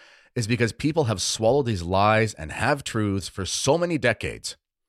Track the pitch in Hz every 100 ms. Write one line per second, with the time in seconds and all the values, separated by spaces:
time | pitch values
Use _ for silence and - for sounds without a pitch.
0 | - _ _ - 107 120 117 - 147 160
1 | 120 98 - - 110 139 120 98 85 95
2 | 104 110 110 101 76 - 113 143 - 113
3 | 104 98 - - 90 - - 165 175 156
4 | 120 110 76 55 - - _ _